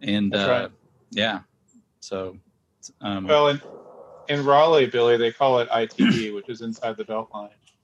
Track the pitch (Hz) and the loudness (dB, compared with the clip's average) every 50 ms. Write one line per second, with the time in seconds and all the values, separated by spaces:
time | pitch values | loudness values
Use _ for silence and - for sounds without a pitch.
0 | - - 101 104 101 98 101 101 98 107 123 120 - 98 _ _ _ _ _ _ | -6 -4 -2 -2 0 0 0 0 0 0 0 -2 -2 -6 _ _ _ _ _ _
1 | _ - - 101 107 113 101 92 - _ _ _ _ _ _ _ _ _ _ _ | _ -10 -6 -4 -4 -4 -4 -6 -10 _ _ _ _ _ _ _ _ _ _ _
2 | - - 98 95 95 92 92 95 _ _ _ _ _ _ _ _ - - _ _ | -16 -12 -10 -10 -10 -10 -14 -18 _ _ _ _ _ _ _ _ -20 -20 _ _
3 | - 107 101 95 95 92 151 147 147 143 143 143 - - - - - - - - | -10 -8 -8 -6 -2 2 2 4 4 2 0 -2 -6 -14 -20 -20 -20 -20 -20 -20
4 | - - - - - - 147 143 139 139 139 147 156 165 165 143 131 113 - 120 | -20 -20 -20 -12 -8 -4 -4 -2 2 4 4 6 6 6 4 4 2 2 2 2
5 | 117 120 120 113 117 117 113 - 143 135 127 120 120 117 113 117 113 110 - - | 2 4 4 2 2 0 0 0 2 2 2 2 0 0 -2 -2 -2 -2 -2 0
6 | 123 120 - 117 110 107 104 101 - - 117 110 113 117 110 - - 113 107 104 | 0 2 2 0 -4 -6 -8 -10 -12 -12 -12 -12 -10 -12 -10 -8 -8 -8 -8 -8
7 | 107 110 110 110 110 - - 104 104 101 _ _ _ _ _ _ | -10 -8 -8 -8 -8 -10 -12 -16 -16 -16 _ _ _ _ _ _